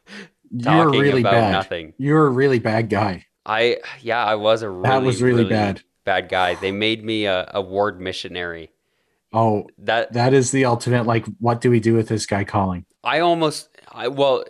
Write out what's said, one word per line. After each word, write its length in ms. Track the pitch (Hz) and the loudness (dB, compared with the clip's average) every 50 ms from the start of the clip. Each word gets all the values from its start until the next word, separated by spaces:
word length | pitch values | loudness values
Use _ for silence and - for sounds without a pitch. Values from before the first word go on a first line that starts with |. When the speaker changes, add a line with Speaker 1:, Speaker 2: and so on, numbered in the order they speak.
| _ | _
Speaker 1:
<laughs> 460 | - - - 196 - _ _ _ _ | -20 -20 -20 -20 -20 _ _ _ _
Speaker 2:
You're 320 | - 123 120 - - - - | -10 -6 0 2 4 4 4
Speaker 1:
talking 140 | 151 135 135 | 4 4 4
Speaker 2:
really 220 | 139 143 131 127 | 2 2 2 2
Speaker 1:
about 100 | 117 101 | 2 4
Speaker 2:
bad. 200 | 98 117 113 101 95 | 4 4 4 2 0
Speaker 1:
nothing? 400 | 95 95 - 92 85 80 78 - | 0 -2 -4 -8 -8 -8 -12 -10
Speaker 2:
You're 300 | - 135 143 151 156 151 | -6 0 2 4 4 4
a 20 | 143 | 4
really 300 | 123 127 139 139 131 117 | 4 2 2 4 2 2
bad 300 | 117 120 110 113 113 101 | 0 0 0 0 0 0
guy. 360 | 104 98 110 101 90 87 - _ _ _ _ | 0 0 0 -2 -4 -6 -12 _ _ _ _
Speaker 1:
I, 320 | - 107 110 117 120 117 - - - - - | -4 0 0 2 0 0 -2 -6 -14 -18 -12
yeah, 220 | 123 113 113 120 113 | -6 -4 -2 0 0
I 120 | 104 110 | 0 -2
was 260 | 104 104 107 113 113 | 0 2 2 2 2
a 80 | 113 104 | 0 -6
really, 200 | 92 90 92 123 | -6 -2 0 0
Speaker 2:
That 120 | 131 131 | 0 2
was 200 | 131 131 120 95 | 0 0 0 2
really 220 | 123 127 123 117 113 | 2 2 4 2 2
Speaker 1:
really 60 | 95 | 2
Speaker 2:
bad. 320 | 113 107 107 101 95 - - _ _ _ _ | 0 0 0 -2 -4 -6 -10 _ _ _ _
Speaker 1:
bad 240 | 98 95 92 92 85 | -2 -2 -2 -2 -2
guy. 260 | 92 92 92 90 90 | -2 0 0 0 -2
They 160 | 90 95 95 | -2 -4 -4
made 320 | 98 101 107 110 113 110 107 | -2 -2 -2 -2 -2 -4 -4
me 220 | 110 113 110 104 | -6 -4 -2 -2
a, 240 | 101 92 92 - - - | -2 -2 -2 -4 -4 -6
a 80 | 101 | -6
ward 380 | 95 90 95 98 101 104 92 90 | -6 -4 -2 -2 -2 -2 -4 -6
missionary. 720 | 92 95 92 - - 92 87 90 90 87 85 82 80 - _ _ _ _ _ _ _ _ _ _ _ _ - | -8 -8 -8 -8 -12 -12 -10 -10 -8 -8 -10 -12 -14 -18 _ _ _ _ _ _ _ _ _ _ _ _ 0
Speaker 2:
Oh, 340 | 110 113 113 104 104 - - _ _ | 0 2 2 2 -2 -4 -8 _ _
Speaker 1:
That 340 | 98 104 110 117 113 - 113 | -4 -2 -2 -2 -2 -2 -2
Speaker 2:
that 200 | 120 120 131 135 | 0 2 4 4
is 180 | 139 123 123 | 4 2 2
the 140 | - 135 131 | 0 0 2
ultimate, 400 | 123 120 117 - 123 123 123 113 | 2 0 0 0 0 0 0 2
like, 180 | 117 117 117 113 107 101 - | 0 0 0 -2 -4 -10 -4
what 200 | 113 120 117 117 | -2 -2 -2 2
do 100 | - 123 | 2 2
we 80 | 120 113 | 2 4
do 140 | 104 113 113 | 4 2 2
with 120 | 113 110 | 2 0
this 180 | - 113 107 - | 0 -4 -4 -4
guy 180 | - 104 98 98 | -4 -4 -4 -4
calling? 420 | - - 104 98 95 90 90 90 _ _ _ - | -2 -2 -2 0 0 -4 -6 -10 _ _ _ -4
Speaker 1:
I 160 | 117 135 156 | -2 0 0
almost, 480 | 170 175 170 165 160 151 147 - - _ _ - _ - | 2 0 2 2 0 -2 -2 -6 -14 _ _ -20 _ -20
I, 160 | - 113 113 | -14 -8 -6
well, 380 | 123 143 139 139 139 127 - - | -6 0 0 2 2 2 0 -2